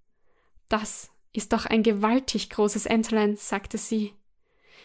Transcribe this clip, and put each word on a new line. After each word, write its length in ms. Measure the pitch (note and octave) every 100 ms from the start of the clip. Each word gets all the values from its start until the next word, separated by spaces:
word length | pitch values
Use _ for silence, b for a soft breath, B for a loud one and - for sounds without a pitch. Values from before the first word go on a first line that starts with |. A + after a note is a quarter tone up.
| _ _ _ _ _ - _
Das 460 | A3 G#3 - - _ _
„Ist 180 | - -
doch 140 | A3+ -
ein 180 | A3+
gewaltig 640 | A3 G3+ G#3+ B3+ C4 G#3 -
großes 340 | - G#3 G#3 -
Entlein“, 500 | A3+ A3+ A3 G#3 G#3
sagte 420 | - G3+ - G#3+
sie. 360 | - A3 G#3 - _ _ b b b b